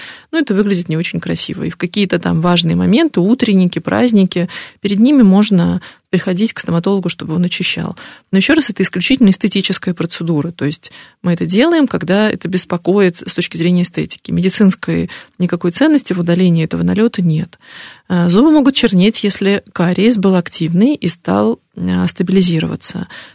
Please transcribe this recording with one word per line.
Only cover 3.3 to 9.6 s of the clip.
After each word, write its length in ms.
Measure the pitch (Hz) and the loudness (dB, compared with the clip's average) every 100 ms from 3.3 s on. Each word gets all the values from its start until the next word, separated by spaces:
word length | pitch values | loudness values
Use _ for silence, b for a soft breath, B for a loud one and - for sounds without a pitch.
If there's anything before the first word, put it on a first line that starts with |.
| 247 233 190 180 175 | 2 2 2 2 0
праздники, 720 | - 196 247 214 185 180 175 B B B | -4 0 2 4 2 0 -4 B B B
перед 160 | 202 202 | -4 2
ними 220 | 240 294 | 4 6
можно 580 | 208 190 208 190 175 175 B B _ | 6 6 4 2 2 -2 B B _
приходить 440 | - 196 180 226 | -4 -2 -2 -4
к 40 | - | -4
стоматологу, 500 | - 170 170 196 175 | -4 -2 0 -2 -2
чтобы 240 | - 151 | -6 -6
он 100 | 156 | -2
очищал. 500 | 180 - 185 - 170 - B B _ | -2 -2 -6 -4 -8 -10 B B _
Но 60 | 190 | 0
еще 160 | 190 | 2
раз, 160 | 320 277 | 2 0
это 120 | 196 | -2
исключительно 460 | 190 190 180 262 208 | -4 -2 -2 2 4
эстетическая 640 | 185 208 196 | 4 0 -2